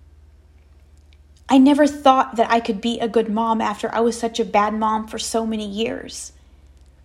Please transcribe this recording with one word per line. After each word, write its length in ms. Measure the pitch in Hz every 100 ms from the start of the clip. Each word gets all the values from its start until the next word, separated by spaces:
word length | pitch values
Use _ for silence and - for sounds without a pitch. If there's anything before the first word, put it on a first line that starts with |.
| - - - _ _ _ _ _ _ _ _ - _ _ -
I 100 | 269
never 280 | 269 285 294
thought 480 | 294 277 262 254 214
that 140 | 226
I 80 | 233
could 220 | 233 196
be 180 | 233 226
a 80 | 233
good 240 | 226 226
mom 300 | 214 226 220
after 340 | 214 208 226
I 60 | 220
was 180 | 233 226
such 220 | 226 233
a 40 |
bad 300 | 196 208 208
mom 320 | 214 220 214 220
for 120 | 220
so 280 | - 226 226
many 220 | 220 208
years. 640 | 196 247 - - - - - _ - - - - _